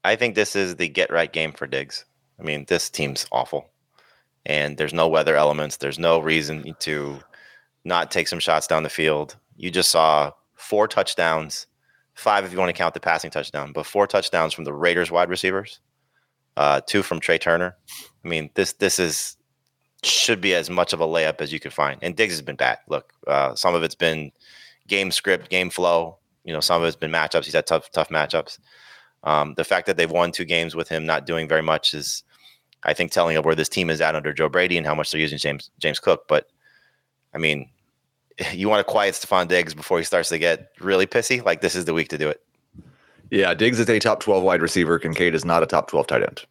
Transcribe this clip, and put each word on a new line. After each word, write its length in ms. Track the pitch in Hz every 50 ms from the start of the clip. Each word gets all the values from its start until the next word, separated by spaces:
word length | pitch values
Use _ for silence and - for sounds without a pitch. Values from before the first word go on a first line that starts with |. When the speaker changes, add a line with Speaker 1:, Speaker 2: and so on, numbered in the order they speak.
| -
Speaker 1:
I 100 | 92 110
think 200 | 110 123 117 98
this 200 | 107 104 - -
is 200 | 101 95 90 87
the 120 | 76 87
get-right 460 | 80 71 92 90 - - 85 82 80 -
game 180 | 82 80 78
for 140 | 73 - -
Diggs. 400 | 67 65 67 71 69 - - - _ _ _ _ _ _ -
I 20 |
mean, 220 | 76 78 76 73 71 -
this 200 | 92 82 - -
team's 360 | - - 76 69 69 - - - -
awful. 360 | 64 62 - - 73 - _ _ _ _ _ _ _ _ _ _ _ _ _ _ _ _
And 320 | - 76 76 73 73 73
there's 160 | 71 78 76 82
no 160 | 82 82 82
weather 260 | 78 80 76 76 78
elements. 400 | 73 76 73 73 76 76 76 -
There's 240 | - 69 71 71 78
no 200 | 85 82 82 82
reason 540 | 76 80 80 80 73 73 78 78 - 78 78 _
to 400 | - 80 76 73 71 71 71 69 - _ - - - - - - _ _ _ _ _
not 280 | - 90 85 80 -
take 180 | - 87 87 -
some 100 | - 82
shots 260 | - 87 80 78 -
down 180 | - 80 78 78
the 60 | 76
field. 460 | - - 80 78 76 73 76 - - _ _ _ _
You 120 | _ - 92
just 220 | 85 92 87 -
saw 400 | - 82 80 80 78 76 73 73 - _ _ _ _
four 320 | - - - 107 104 104
touchdowns, 800 | 110 - 107 95 - - - 85 82 80 80 78 78 - - - _ _ _ _ _ _ _ _ _ _
five 320 | - - 117 104 101 98
if 80 | 90 90
you 40 |
wanna 140 | 92 92 90
count 220 | 87 - 90 82 -
the 80 | -
passing 280 | - 82 82 80 - 78
touchdown, 440 | - 76 71 - - 73 71 73 73
but 120 | 78 73
four 220 | - - 101 101
touchdowns 460 | 98 - 98 87 - - 85 80 78 -
from 100 | - 78
the 80 | 73
Raiders 400 | 71 73 82 87 87 87 87 80
wide 160 | 82 85 87
receivers, 540 | 87 92 90 - 95 92 95 107 113 - _ _ _ _ _ _ _ _ _ _ _ _ _ _ _ _
uh, 240 | - 71 73 71 69 -
two 160 | - - 104 95
from 160 | - 85 80
Trey 180 | - - 82
Turner. 380 | 82 - 87 85 85 90 90 90 _ _ - - - - - _ _ -
I 40 | 85
mean, 200 | 85 80 78 76 _
this, 180 | - 95 -
this 280 | - _ 101 95 - -
is, 360 | 90 80 76 - - - - _ _ _ _ _ _ _ _ _ _ _ _ _ -
should 360 | - - - - - 113 92
be 160 | 87 98 90
as 140 | 87 76 85
much 240 | 90 90 87 - -
of 80 | 80
a 60 | 82
layup 340 | 80 82 85 80 78 78 -
as 100 | 76 71
you 80 | 78 78
could 140 | - 73 -
find. 260 | - 73 69 69 -
And 140 | - 87 80
Diggs 160 | - 110 101
has 100 | 87 78
been 140 | 69 71 69
bad. 220 | - 64 64 55 - _
Look, 240 | - 76 69 _ _ _ _ -
uh, 260 | - 71 69 69 65 -
some 200 | - - 90 87
of 80 | 85 80
it's 120 | 80 -
been 360 | _ 87 82 80 78 76 - _ _ _ - - - - - _ _ _
game 240 | - 101 98 98 92
script, 380 | - - - 98 92 87 - -
game 200 | 92 92 92 87
flow. 500 | - - 90 87 85 85 85 82 82 _ _ _ _ _ _
You 80 | 85 80
know, 80 | 76
some 200 | 73 - 87 85
of 60 | 82
it's 80 | 82 78
been 160 | _ 80 78
matchups. 320 | 80 82 78 76 - 82 73
He's 100 | 78 78
had 140 | 80 76
tough, 240 | - 82 80 - -
tough 160 | - 82 78
matchups. 520 | - 80 78 76 71 - 80 73 - - _ _ _ - - - - - - _ _ _ _ -
Um, 300 | 76 76 76 73 76 -
the 100 | - 82
fact 220 | - 95 90 -
that 100 | 101 90
they've 120 | 82 85 82
won 220 | 80 87 87 87
two 140 | 82 - 92
games 280 | 78 87 82 85 82 76
with 140 | 82 82
him 180 | - 82 80 80
not 200 | 80 80 76 69
doing 200 | 73 82 82 80
very 160 | 76 80 78
much 320 | 80 80 78 76 - - -
is, 300 | 76 71 - - - _ _ _ _ _ - _ _ _ _ _ _ -
I 100 | - -
think, 180 | - 87 82
telling 240 | - 92 85 82 80
of 80 | 78 73
where 120 | 82 80
this 120 | 78 78
team 220 | - - 98 90 80
is 100 | 80 78
at 160 | 82 78 80
under 160 | 78 73 76
Joe 160 | 73 - 80
Brady 300 | 76 76 90 90 90 87
and 100 | 85 78
how 80 | 76 78
much 160 | 76 76 -
they're 80 | - 78
using 180 | 80 73 73
James, 320 | 73 - 73 71 71 - - _ _
James 200 | - 78 73 -
Cook. 300 | - 101 85 - - -
But, 200 | 76 76 - _ _ _ _ _ _ _ _ _ _ _ _ _ _ _ _ _ _
I 40 |
mean, 320 | 78 80 78 76 71 - - _ _ _ _ _ _ _ _
<laughs> 440 | _ _ _ _ _ - 92 - -
you 160 | 87 95 107
wanna 160 | 107 104 98
quiet 300 | - - 107 101 98 92
Stefon 340 | - - - 101 92 90 85
Diggs 240 | 92 90 87 78 76
before 240 | 76 76 - 95
he 80 | 85 82
starts 240 | - - 90 80 -
to 100 | 85 80
get 320 | 82 85 82 - - _ _ _
really 260 | 90 95 95 92 98
pissy? 380 | 95 - 120 113 - 127 123 117
Like, 160 | 101 90 -
this 160 | 101 87 -
is 80 | 92 87
the 100 | 82 80
week 140 | 82 78
to 100 | - 78
do 120 | 73 78 76
it. 120 | 73 - _ _ _ _ _ _ _ - - - _ _ _ _ _ _ _ -
Speaker 2:
Yeah, 240 | - 98 98 90 85
Diggs 280 | 80 110 120 123 113
is 80 | 117 110
a 100 | 113 107
top 220 | - 117 107 -
twelve 220 | - 107 101 95 90
wide 180 | 95 90 85
receiver. 360 | 82 82 - 92 85 78 85
Kincaid 380 | 80 - 82 80 - 87 87 80
is 80 | 78 80
not 180 | 85 82 85
a 40 | 80
top 240 | - 92 78 - -
twelve 180 | - 73 69
tight 140 | - 71 60
end. 240 | - - - - - _